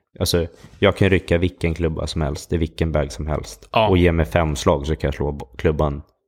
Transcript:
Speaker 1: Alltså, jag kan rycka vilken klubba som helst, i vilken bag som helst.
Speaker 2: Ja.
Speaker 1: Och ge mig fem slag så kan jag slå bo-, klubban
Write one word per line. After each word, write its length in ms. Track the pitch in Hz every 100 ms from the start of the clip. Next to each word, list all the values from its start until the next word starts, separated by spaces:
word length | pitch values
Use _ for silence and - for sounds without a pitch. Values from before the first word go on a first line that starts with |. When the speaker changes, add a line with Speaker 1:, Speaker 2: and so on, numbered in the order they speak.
| _ -
Speaker 1:
Alltså, 260 | 92 87 80 - - -
jag 180 | 101 92
kan 120 | 98
rycka 280 | 92 - 85
vilken 360 | 90 - 85
klubba 340 | 82 82 78 80
som 140 | -
helst, 320 | 76 73 -
i 40 | 87
vilken 340 | 80 - 82
bag 200 | 76 71
som 160 | - 78
helst. 420 | 71 71 - -
Speaker 2:
Ja. 160 | 123 110
Speaker 1:
Och 100 | 95
ge 140 | 87
mig 140 | 82 78
fem 300 | 87 80 73
slag 320 | - 76 71
så 80 | 78
kan 120 | 71
jag 80 | 69
slå 160 | 71
bo-, 240 | 71 - -
klubban 440 | 82 76 76 71 - _